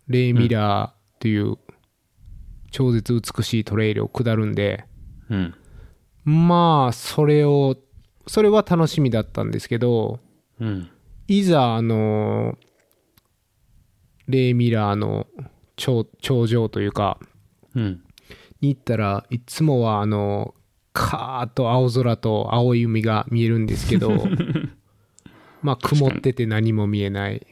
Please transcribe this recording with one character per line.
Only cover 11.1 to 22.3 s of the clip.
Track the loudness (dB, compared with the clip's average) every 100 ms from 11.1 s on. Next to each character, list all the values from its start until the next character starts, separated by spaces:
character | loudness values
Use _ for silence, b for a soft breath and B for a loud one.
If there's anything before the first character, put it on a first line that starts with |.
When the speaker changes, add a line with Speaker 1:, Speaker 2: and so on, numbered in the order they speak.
| -12 0
Speaker 1:
い | 2
ざ、 | 4 4 2 2
あ |
の、 | 0 0 0 0 0 -2 -4 -6 _ _ _ _ _ _ _ _ _ _ _ _ _ _ _ _ -2
レ | 2 2
イ |
ミ | 2 2
ラ | 2 0
ー | 0
の | -2 -4 -6 -12 -18 -20 _ -6
頂-、 | -2 -2 -2 _
頂 | -2 0 2
上 | 0 -2
と | -2
い | -4
う |
か、 | -2 -2 -4 -12 _ _ _ _ -4
Speaker 2:
う |
ん。 | -4 -6 -12 _ B B B -4
Speaker 1:
に | -2
行 | -2
っ |
た | -2 -2
ら、 | 0 -2 -6
い | -10
つ | -8 -2
も | 2 2
は、 | 2 0
あ | 0
の、 | 0 -2 -2 -6 -10 _ _ _
カ | -4 -4 -4 -6 -6
ー | -6
ッ |
と | -2 0
青 | 2 2
空 | 2 0 0
と | -2